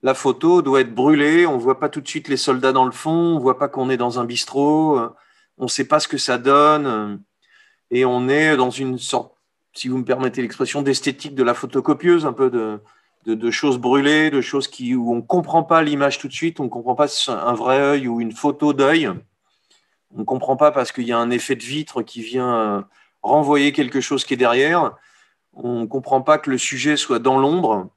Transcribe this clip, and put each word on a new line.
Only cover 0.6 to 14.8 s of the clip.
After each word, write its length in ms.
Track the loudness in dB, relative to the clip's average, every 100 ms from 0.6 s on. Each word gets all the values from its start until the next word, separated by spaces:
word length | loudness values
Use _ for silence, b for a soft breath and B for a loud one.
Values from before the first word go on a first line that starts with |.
doit 220 | 4 2
être 120 | 2
brûlée, 520 | 0 4 4 4 4 4
on 100 | 2
voit 240 | 0 0
pas 80 | -2
tout 140 | -6
de 40 | -10
suite 220 | -12 -4
les 80 | -4
soldats 360 | 0 0 2
dans 120 | 2
le 80 | 0
fond, 180 | 0 -2
on 280 | 0 2 2
voit 200 | 0 0
pas 100 | -2
qu'on 200 | -4 -2
est 80 | 0
dans 240 | -2 -2
un 60 | -6
bistrot, 720 | -6 -6 0 2 2 2 2
euh, 100 | 0 -10 b b b _
on 100 | -6
sait 200 | -4 0
pas 120 | 0
ce 100 | 0
que 100 | -6
ça 180 | -2 0
donne, 500 | 4 6 6 4 0
euh, 300 | -4 -6 -10 -16 _ b b b b _
et 140 | 0
on 240 | 2 2 0
est 260 | 2 2
dans 140 | 2 0
une 300 | -2 -6 -6
sorte, 360 | -4 -6 -6 _ _ _ _
si 160 | -12 -6
vous 80 | -4
me 80 |
permettez 380 | -2 -2 -2 -2
l'expression, 400 | -6 -4 -4 -2
d'esthétique 520 | 0 0 -2 -6 -10
de 80 | 0
la 120 | 0
photocopieuse, 720 | 0 -2 -4 0 0 4 2 2
un 80 |
peu 160 | 0 0
de, 300 | 2 -4 -6 b b b _
de, 100 | -4
de 160 | -2 -2
choses 280 | 0 0 0
brûlées, 520 | 2 2 4 2 2
de 120 | 0
choses 260 | -2 -4 -6
qui, 260 | -8